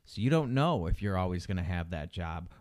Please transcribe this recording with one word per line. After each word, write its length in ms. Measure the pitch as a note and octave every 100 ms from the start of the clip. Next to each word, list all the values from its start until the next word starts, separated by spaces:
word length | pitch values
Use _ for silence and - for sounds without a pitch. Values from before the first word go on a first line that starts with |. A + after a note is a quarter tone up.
So 160 | - -
you 100 | A#2
don't 220 | D#3+ C#3
know 340 | B2+ D#3 D3 E2
if 140 | -
you're 160 | G2+ F#2+
always 300 | F#2 F2+ -
gonna 160 | F#2
have 280 | F2 F2+ E2
that 200 | E2+ D2+
job 400 | - E2+ E2 F2 -